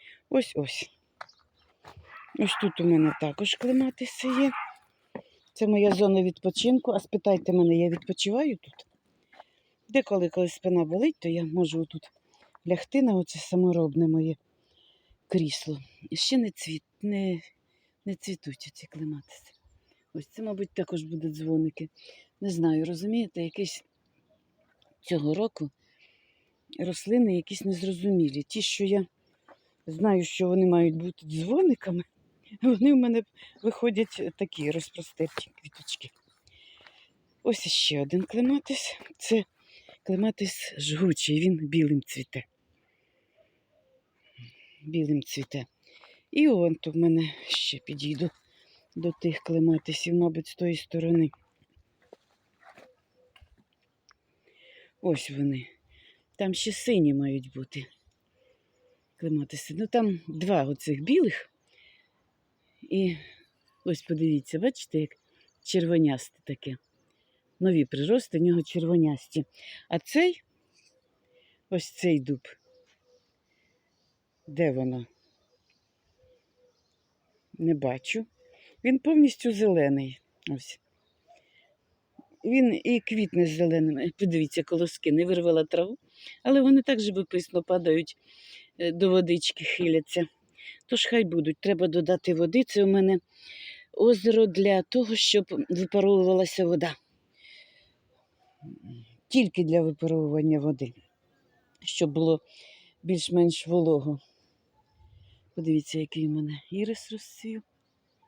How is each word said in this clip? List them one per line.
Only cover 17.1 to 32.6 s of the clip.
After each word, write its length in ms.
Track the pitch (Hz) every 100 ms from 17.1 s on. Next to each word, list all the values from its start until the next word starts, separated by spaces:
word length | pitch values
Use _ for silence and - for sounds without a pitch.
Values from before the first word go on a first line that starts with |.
| 202 190 170 - _ _ _ _ _
не 100 | -
цвітуть 520 | 190 - 185 - 131 -
оці 180 | - 156
клематиси. 680 | 156 151 147 - - _ _ _ _ _ _ _
Ось 120 | 156 147
це, 160 | -
мабуть, 280 | 220 196 196
також 320 | - 180 170
будуть 300 | 156 165 160
дзвоники. 560 | 151 156 160 160 - 160 _ - - _ _
Не 100 | 202
знаю, 340 | 170 165 156
розумієте, 580 | 160 170 196 233 214 -
якісь 420 | 165 - 190 - - _ _ _ _ _ _ _ _ _ _ _
цього 340 | - 175 147
року 360 | 160 220 - 147 - _ _ _ _ _ _ _ _ _ -
рослини 580 | 175 175 - 240 233 180
якісь 280 | 165 202
незрозумілі. 800 | 196 180 190 175 190 185 156 139
Ті, 200 | 143 -
що 220 | - -
я... 220 | 196 202 180 _ _ _ _ - _ _ -
Знаю, 380 | 160 208 190
що 240 | 170 - 185
вони 180 | 185 185
мають 300 | 175 170 160
бути 300 | 170 - 156
дзвониками. 800 | 156 170 269 381 240 - 175 170 _ _ _ _ 202